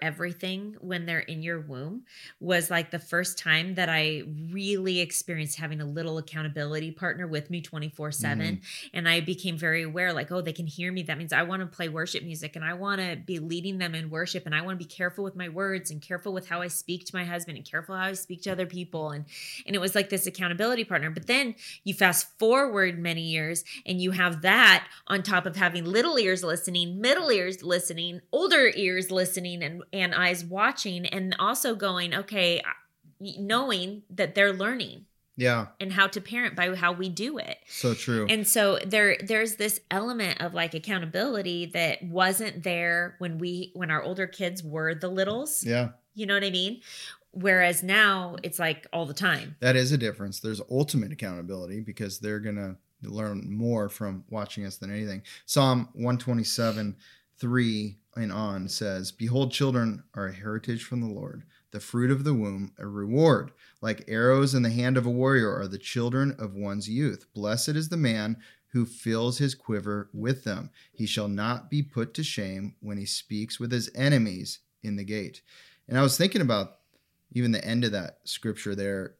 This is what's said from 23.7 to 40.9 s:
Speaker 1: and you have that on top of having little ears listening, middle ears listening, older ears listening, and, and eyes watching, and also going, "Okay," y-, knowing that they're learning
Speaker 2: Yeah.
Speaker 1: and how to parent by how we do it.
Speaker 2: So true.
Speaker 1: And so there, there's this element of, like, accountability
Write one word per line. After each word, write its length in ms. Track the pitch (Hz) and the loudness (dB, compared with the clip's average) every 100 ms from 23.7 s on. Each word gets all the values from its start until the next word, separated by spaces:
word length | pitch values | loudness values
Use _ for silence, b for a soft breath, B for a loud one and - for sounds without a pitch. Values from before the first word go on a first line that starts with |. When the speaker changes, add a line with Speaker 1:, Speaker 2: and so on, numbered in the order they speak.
| B - | B -4
Speaker 1:
and 160 | 185 | 0
you 80 | 180 | 2
have 320 | 185 180 160 | 4 2 4
that 440 | 180 226 220 185 - B - | 4 10 10 10 6 B -2
on 160 | 190 | 0
top 240 | 196 185 185 | 2 2 2
of 100 | 180 | 2
having 300 | 180 175 170 | 2 2 2
little 320 | 208 339 277 | 2 4 4
ears 260 | 190 185 | 4 2
listening, 560 | 175 175 185 175 175 185 247 | 0 -2 0 0 -2 0 2
middle 240 | 330 320 | 4 4
ears 320 | 208 180 185 | 4 2 -2
listening, 580 | 175 175 175 165 175 175 - | 0 0 0 -4 -6 -8 -2
older 400 | 285 381 320 262 | 2 6 6 6
ears 380 | - 185 185 185 | 4 2 0 0
listening, 500 | 185 185 185 180 175 | 2 2 0 -6 -4
and, 180 | 151 175 - | -6 -6 -8
and 200 | 196 180 | -2 0
eyes 320 | 175 180 175 | 4 2 2
watching, 640 | 170 190 233 269 202 175 180 | -2 0 2 0 -4 -4 -4
and 300 | 190 185 - | -2 -2 0
also 380 | 196 262 262 214 | 2 2 0 0
going, 360 | 196 180 175 | 0 0 -2
"Okay," 480 | 160 196 208 175 170 - - _ _ _ - | -2 -2 0 2 2 -2 -8 _ _ _ -14
y-, 140 | 196 - | -12 -8
knowing 640 | 202 233 269 190 185 208 - | 0 0 2 -2 -4 -8 -8
that 240 | 180 170 | -2 0
they're 180 | 202 202 | 4 4
learning 540 | 190 208 254 120 64 - _ _ - | 4 -2 -2 -6 -12 -20 _ _ 0
Speaker 2:
Yeah. 320 | 123 117 104 - | 4 4 0 -6
Speaker 1:
and 140 | 190 | 0
how 160 | 190 196 | 4 4
to 120 | 208 | 2
parent 360 | 196 240 240 175 | -6 -2 -2 0
by 180 | 180 | 0
how 160 | 185 175 | 2 0
we 180 | 180 190 | 0 -4
do 300 | 170 240 294 | -4 -4 -6
it. 200 | - - - | -8 -12 -10
Speaker 2:
So 260 | - 123 | -2 0
true. 320 | 110 - 113 104 | 0 0 2 2
Speaker 1:
And 160 | 214 | 2
so 360 | 202 233 202 185 | 4 4 6 4
there, 320 | 190 214 208 - | 2 4 4 4
there's 320 | 202 220 220 | 0 0 0
this 260 | 214 208 - - | 0 -2 -2 -2
element 520 | 190 233 240 185 - | -2 -2 -2 -2 -2
of, 120 | 170 | -2
like, 220 | 175 165 | -2 -2
accountability 920 | 165 202 | -2 -4